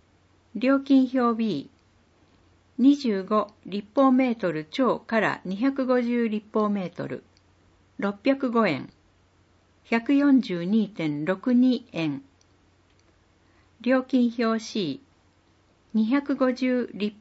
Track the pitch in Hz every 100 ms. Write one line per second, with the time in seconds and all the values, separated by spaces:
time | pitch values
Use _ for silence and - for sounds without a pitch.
0 | _ _ _ _ _ 202 254 269 269 269
1 | 262 262 240 226 226 151 - _ _ _
2 | _ _ _ _ _ _ _ - 254 285
3 | 254 196 190 214 - _ - 202 202 -
4 | 269 254 254 233 180 156 156 - 247 165
5 | - 226 175 - 180 190 277 277 254 247
6 | 240 240 233 214 - 220 208 202 175 -
7 | 135 131 - _ _ _ _ _ _ -
8 | 202 202 269 269 254 233 208 131 - _
9 | _ _ _ _ _ _ _ _ - 233
10 | 226 277 285 269 208 175 175 220 196 -
11 | 160 147 156 190 254 247 254 247 - 170
12 | 160 139 - _ _ _ _ _ _ _
13 | _ _ _ _ _ _ _ - 240 262
14 | 262 262 240 233 226 226 220 226 165 135
15 | _ _ _ _ _ _ _ _ _ 220
16 | 220 277 285 254 254 247 254 247 233 -
17 | 208 -